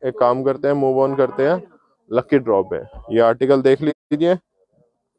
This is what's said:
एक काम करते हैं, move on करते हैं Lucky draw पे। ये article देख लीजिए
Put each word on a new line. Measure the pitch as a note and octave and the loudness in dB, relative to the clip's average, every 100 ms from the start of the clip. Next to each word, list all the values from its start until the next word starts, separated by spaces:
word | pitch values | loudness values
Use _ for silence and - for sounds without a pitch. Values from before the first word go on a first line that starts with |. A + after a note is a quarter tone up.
एक | C3 B2 | -8 0
काम | B2 C3 | 0 2
करते | C3+ C3 C#3 | -2 -2 -2
हैं, | C#3+ | 0
move | C3+ C3 | 0 0
on | C3+ C3+ | 0 0
करते | B2+ - | -2 0
हैं | C#3 F3+ - _ _ _ _ | -2 -2 -6 _ _ _ _
Lucky | A#2 - C#3+ | -4 0 0
draw | A#2 G2 | 2 0
पे। | F2+ E2 - - - | 0 -8 -10 -18 -4
ये | A2 | 2
article | A#2 A#2 C3+ C#3 | 2 2 2 2
देख | C3 C3+ | 4 2
लीजिए | D3+ - _ D3+ F3 F3+ - _ _ _ _ _ _ | 0 -4 _ -2 0 0 -6 _ _ _ _ _ _